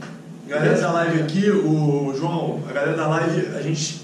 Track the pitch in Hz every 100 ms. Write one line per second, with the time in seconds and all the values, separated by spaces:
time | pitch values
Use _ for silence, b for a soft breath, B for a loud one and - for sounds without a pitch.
0 | - - - - - 147 156 - 170 170
1 | 165 156 147 180 208 185 156 156 147 143
2 | 139 135 160 160 - - - 139 156 165
3 | 156 165 170 156 - - 147 160 - -